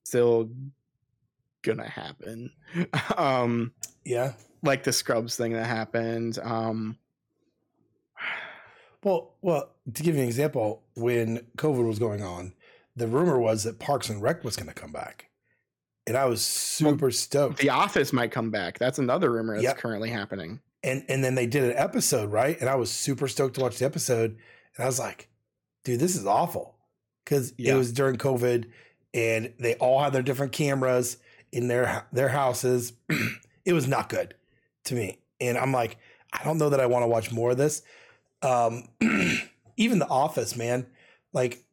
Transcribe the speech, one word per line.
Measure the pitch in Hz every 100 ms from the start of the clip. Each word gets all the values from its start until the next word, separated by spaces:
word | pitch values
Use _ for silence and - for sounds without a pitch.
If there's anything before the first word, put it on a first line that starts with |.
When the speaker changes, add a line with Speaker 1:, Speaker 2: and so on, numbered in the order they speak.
| -
Speaker 1:
still | 127 120 113 113 123 135 - _ _ _ _ _ _ _ _
gonna | - 110 110
happen. | - - - 95 113 120 - - 170
<laughs> | 175 156 - 202
Um, | 151 131 120 117 117 - - _
Speaker 2:
Yeah. | - 120 131 - - _
Speaker 1:
like | 147 135
the | 135
Scrubs | - - 120 117 -
thing | 117
that | 113 117
happened. | 113 110 117 113 113 117 113
Um, | 117 113 113 110 110 110 _ _ _ _ _ _ _ _ _ _ _ - - - - - - - - _
Speaker 2:
Well, | 202 175 - _
well, | 190 156 - _ -
to | 110
give | 160 151
you |
an | 123
example, | 117 151 143 107 110 _ -
when | 117 120 113 117 - -
covid | 156 131 117
was | 107
going | 113 104
on, | 98 87 92 - - - _ -
the | 117
rumor | 123 175 131
was | 113 110
that | 107 110
Parks | - 139 110
and | 107
Rec | 110 170
was | 123 107
gonna | 107
come | - -
back. | - - - - _ _ _ _ _ _ _ -
And | 123
I | 135
was | 110
super | - - - - 151 143 135
Speaker 1:
Well, |
Speaker 2:
stoked. | 117 - 139 139 -
Speaker 1:
The | -
Office | 143 196 190 135
might | 123 117
come | - 113
back. | 107 90 -
That's | 123 131
another | 127 147 165
rumor | 117 113 107
that's |
Speaker 2:
Yep. | 123 135
Speaker 1:
currently | 123 107 110
happening. | 117 98 98 82 - - _
Speaker 2:
And, | - 131 -
and | 135
then | 131 131
they | 120
did | 143
an | 127 123
episode, | 160 254 - 127 101
right? | 104 135 165
And | 123
I | 135
was | 113
super | - - 131 139
stoked | - 135 123
to |
watch | 127 110
the | 127
episode. | 170 - 117 113 110 - - _ -
And |
I | 131
was | 127
like, | 110 - - _ _ _ _ _
"Dude, | - 120
this | 175 180
is | 98
awful." | 117 165 - - - _ _ _ _ -
'Cause | 143 123
it | -
Speaker 1:
Yeah. | 120 135
Speaker 2:
was | 123
during | 117 135 123
covid | 139 127 123 120 113 - - _ _
and | 117 113 113 117 -
they | 120 117
all | 127 135
had | 143
their | 135
different | 127 127 139
cameras | - 147 139 131 127 123 - _ - _
in | - 123
their, | 120 123 - -
their | 120 135
houses. | 139 131 117 127 123 120 - -
<clears throat> | - 113 - _ _ -
It |
was | 170 131
not | 131 104
good | 101 87 - _ _ _ _ -
to | 123
me. | 101 - _ -
And | - 120
I'm | 131
like, | 131 113 - - - _
"I | - 147
don't | 160
know | 151
that | 139
I | 127
wanna | 123 120
watch | 113 110
more | 117 120
of | 127
this." | 147 147 - - - _ _ _
Um, | 139 123 117 120 - -
<clears throat> | 220 214 180 - - _ _ -
even | 226 208
The | 143
Office, | 135 156 147 110 120
man. | 117 123 127 _ - _ _
Like, | 147 127 - _